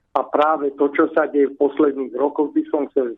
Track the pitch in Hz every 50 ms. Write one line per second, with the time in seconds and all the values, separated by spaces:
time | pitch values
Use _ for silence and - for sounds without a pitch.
0 | _ _ - 139 127 - - 135 147 156 160 147 143 139 139 - 143 139 143 -
1 | 160 156 160 165 151 139 127 143 139 139 139 - 143 139 139 - 156 143 131 135
2 | 135 113 113 123 139 143 - - 151 147 - 160 156 - - 151 139 - - -
3 | 127 120 110